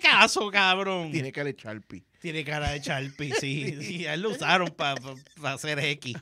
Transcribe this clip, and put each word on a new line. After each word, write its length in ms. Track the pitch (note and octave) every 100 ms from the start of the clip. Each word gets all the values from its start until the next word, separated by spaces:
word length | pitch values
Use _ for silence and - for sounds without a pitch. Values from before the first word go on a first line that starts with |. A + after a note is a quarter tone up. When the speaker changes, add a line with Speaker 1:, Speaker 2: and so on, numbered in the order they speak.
Speaker 1:
caso, 480 | D#4+ A3+ A3+ - G#3
cabrón. 600 | G3+ F#3+ F#3 F#3+ F#3 E3
Speaker 2:
Tiene 200 | D#3 C3+
cara 140 | C3+ C#3+
de 100 | C3
charpi. 480 | A2+ G#2+ - F#2 _ _
Speaker 1:
Tiene 240 | F3 D#3+
cara 260 | C#3+ D3+ D3
de 80 | D3
charpi, 480 | C#3+ C#3+ C#3 C#3 D3
sí, 440 | G#4+ C#3 C#3+ C#3 C#3+
Speaker 2:
<laughs> 60 |
Speaker 1:
sí, 240 | D3+ F3 D#3+
a 80 |
él 60 | D#3
lo 80 | G#3+
usaron 380 | B3 D3 F3+ F3
pa, 260 | - D3 C3+
pa, 180 | C3 C3 C#3+ -
pa 120 | C#3+
hacer 240 | C3+ D3+ D3
X. 380 | C#3+ C#3+ C3+ A#2